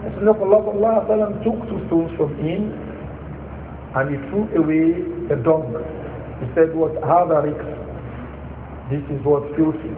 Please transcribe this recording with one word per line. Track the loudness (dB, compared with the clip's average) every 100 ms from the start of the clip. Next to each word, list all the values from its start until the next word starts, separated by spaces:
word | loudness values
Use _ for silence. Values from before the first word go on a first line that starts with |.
Messenger | -8 0 4
of | 4
Allah | 6 6
sallallahu | 6 2 4 4
alaihi | 4
wasallam | 2 2 0
took | -2 -2 -4
two | -6 2
stones | 2 2 0
from | -2 0
him | -2 -2 -2 -4 -10 -10 -12 -12 -12 -12 -12 -12 -12 -12 -6 -2
and | 0
he | -2 -2
threw | -2 0 2
away | 2 4 4 2 -2 -6 -2
the | 0
dung. | 4 2 2 -6 -6 -8 -10 -10 -12 -8
He | -4 4
said, | 4 4
"What? | 0 0
هذا | 4 4 6 4 2
ركس. | -4 -8 -10 -10 -10 -10 -12 -12 -12 -14 -14 -14 -14 -4
This | -4 -4
is | -2 2
what? | 2 2 2
Filthy. | 2 2 -6